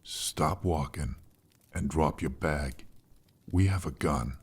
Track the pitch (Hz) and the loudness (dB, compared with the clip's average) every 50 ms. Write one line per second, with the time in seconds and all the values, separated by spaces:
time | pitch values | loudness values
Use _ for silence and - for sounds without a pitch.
0 | _ - - - - - - - 82 76 90 - - 90 82 78 71 67 - - | _ -10 -8 -4 -4 -4 0 0 0 0 0 0 0 0 2 2 0 -2 -4 -4
1 | 73 58 - - - - _ _ _ _ _ _ _ _ - 87 - 69 69 78 | -4 -4 -6 -8 -12 -20 _ _ _ _ _ _ _ _ -6 -4 -4 0 2 2
2 | 78 73 73 - - 73 67 - - 80 76 71 71 67 64 - - - - - | 2 2 2 0 -4 -4 -4 0 0 0 0 2 -2 -4 -6 -8 -14 -18 -20 -20
3 | _ _ - - _ _ _ _ _ - - 90 95 98 95 92 87 82 - - | _ _ -20 -20 _ _ _ _ _ 0 4 4 6 6 4 2 -2 -4 -6 0
4 | - 82 73 65 60 62 67 - | 0 2 2 2 0 -2 -6 -8